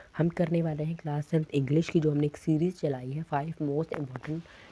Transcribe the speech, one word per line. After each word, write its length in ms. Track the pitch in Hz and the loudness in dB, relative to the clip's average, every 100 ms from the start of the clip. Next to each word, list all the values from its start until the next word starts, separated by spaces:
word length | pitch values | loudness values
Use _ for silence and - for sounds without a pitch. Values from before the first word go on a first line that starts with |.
| - - | -8 0
हम 100 | 165 | 0
करने 340 | - 165 170 | 2 0 2
वाले 220 | 165 151 | 0 -2
हैं 120 | 156 165 | -4 -4
क्लास 320 | 151 147 - | -4 -4 0
टेंथ 140 | 160 156 | 0 2
इंग्लिश 340 | 143 131 156 - | 0 2 2 2
की, 120 | 170 | 2
जो 100 | 151 | 4
हमने 160 | 147 147 | 2 0
एक 100 | - | 0
सीरीज़ 380 | - 156 180 | 0 2 2
चलाई 360 | 180 151 127 131 | 0 -4 -2 -4
है, 140 | 147 | -6
five 380 | 165 143 160 160 | -2 -2 -2 -4
most 320 | 143 147 160 | -2 0 -2
important 460 | 165 131 127 147 160 - - - | -4 -6 -8 -6 -6 -8 -20 -12